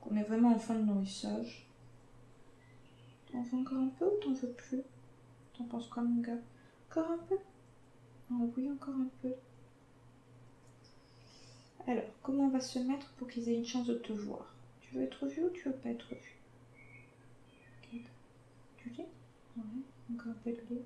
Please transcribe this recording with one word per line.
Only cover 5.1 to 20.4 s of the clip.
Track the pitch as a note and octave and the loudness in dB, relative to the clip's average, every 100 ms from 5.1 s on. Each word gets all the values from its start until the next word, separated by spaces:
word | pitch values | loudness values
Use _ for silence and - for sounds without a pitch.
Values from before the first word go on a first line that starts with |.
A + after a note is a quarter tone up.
| - - - - - | -20 -20 -20 -20 -10
T'en | |
penses | A#3+ A#3+ A#3 | -6 -6 -6
quoi, | - | 0
mon | A#3+ A#3+ | 2 4
gars? | A#3 A#3 A#3 - - - - | 2 -2 -6 -18 -20 -20 -6
Encore | - D#4+ | 0 2
un | E4+ E4+ | 0 0
peu? | F#4+ - - - - - - - - - | -2 -2 -20 -20 -20 -20 -20 -20 -20 -4
Oh | A#3+ A#3 A#3 | 2 2 2
oui, | C4 | -2
encore | C#4+ C#4 | -2 -4
un | C4 B3+ - | 0 0 0
peu. | C4 B3+ - - - - - - - - - - - - - - - - - - - - - - - - - | -4 -4 -8 -20 -20 -20 -20 -20 -20 -20 -20 -20 -20 -20 -20 -20 -20 -20 -20 -20 -20 -20 -20 -20 -20 -14 -2
Alors, | A#3+ - - | 0 0 -8
comment | - C4+ | -2 4
on | C#4 | 6
va | C4 | 6
se | B3+ C4 | 2 -2
mettre | B3+ C#4 - | 0 0 -2
pour | - A#3+ | -10 -6
qu'ils | A#3+ A#3 | -4 2
aient | A#3 | 2
une | A#3 | 2
chance | B3+ A#3+ | 0 2
de | |
te | A#3 - | 0 0
voir? | G#3+ G#3 - - - - - | -4 -4 -8 -10 -16 -20 -20
Tu | - | -10
veux | B3+ | -2
être | C4 - C#4 | -2 -2 -4
vu | D4 | 0
ou | E4+ | 0
tu | F4 - | 0 -6
veux | |
pas | C4 A#3 | -4 -4
être | A#3 - | -6 -6
vu? | - - - - - - - - - - - - - - - - - - A#3 A#3 - - - - - - - | -12 -12 -20 -20 -20 -20 -20 -20 -20 -20 -20 -20 -20 -20 -20 -20 -20 -12 -12 -12 -18 -20 -20 -20 -20 -20 -14
Tu | A#3+ | -12
dis? | - E4 - - - - - | -10 -12 -12 -20 -20 -16 -10
Ouais, | G#3+ A#3 C4+ - - | -8 -6 -8 -12 -6
encore | A#3 A#3 | -6 -4
un | A3+ | -6